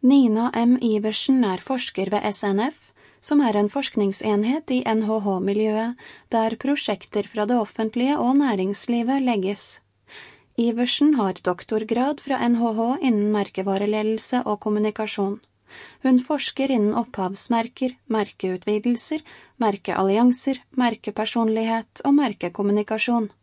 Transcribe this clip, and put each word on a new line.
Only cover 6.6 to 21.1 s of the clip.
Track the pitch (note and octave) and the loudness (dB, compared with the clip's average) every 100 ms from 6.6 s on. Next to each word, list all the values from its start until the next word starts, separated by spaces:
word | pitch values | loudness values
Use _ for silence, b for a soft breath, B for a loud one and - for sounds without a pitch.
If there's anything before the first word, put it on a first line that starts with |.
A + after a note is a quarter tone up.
| C#4 C#4+ - G3+ - G#3+ G3+ | -2 -2 -2 -6 -4 -6 -4
fra | - G#3 | -4 0
det | B3 | 0
offentlige | G#3 - A3 A3+ B3+ | 0 -4 -4 0 0
og | D4 A#3+ C#4 | 2 2 2
næringslivet | C#4+ G3+ F#3+ G3+ - A#3+ A#3 C#4 C4 | 2 0 -2 -4 -2 -2 0 0 2
legges. | A3 F#3 G3+ - - _ _ _ B B B B | 0 -2 -4 -8 -14 _ _ _ B B B B
Iversen | - A#3 A#3 B3 - D4 D4 | -2 0 2 -2 2 4 4
har | G3 F#3 | 2 -2
doktorgrad | - F3 - A3 A3 A#3+ C4 D4 | -4 -4 -4 -4 -2 0 0 -2
fra | - C4+ A#3+ | -4 -2 0
N | A#3+ | 0
H | A#3 A3 | 0 0
H | A3+ C#4 | -2 0
innen | C4+ A3 G#3 | 2 2 2
merkevareledelse | G#3 G3+ - F#3+ G3 G#3 G#3+ G#3+ A3 - B3 B3 | 0 -2 -4 -2 0 0 0 0 -2 -2 -2 -2
og | G#3 | -4
kommunikasjon. | - G#3 G#3+ G#3 G#3+ - G3 G3+ _ _ _ B B B | -2 0 0 -2 -6 -2 -4 -4 _ _ _ B B B
Hun | C4 B3+ | 2 2
forsker | B3+ D4 - - C4+ | 2 -4 -4 -4 0
innen | B3+ G#3 A3+ | 2 2 0
opphavsmerker, | A#3 - F#3 G3 - A#3 A3+ - C4 B3+ _ | -4 -4 -6 -4 -2 -2 -2 -4 -6 -6 _
merkeutvidelser, | A3 G3+ - F#3+ F#3 G3 G#3+ A3+ A#3+ - D#4 - B B B | -2 -2 -4 -6 -4 -2 -2 0 -2 -2 -6 -8 B B B
merkeallianser, | A3+ G3 - F3 F#3+ G3+ B3 B3 - C4 _ - | -2 -2 -4 0 2 4 4 2 -2 -4 _ -2
merkepersonlighet | B3 A3 - | -2 -2 -8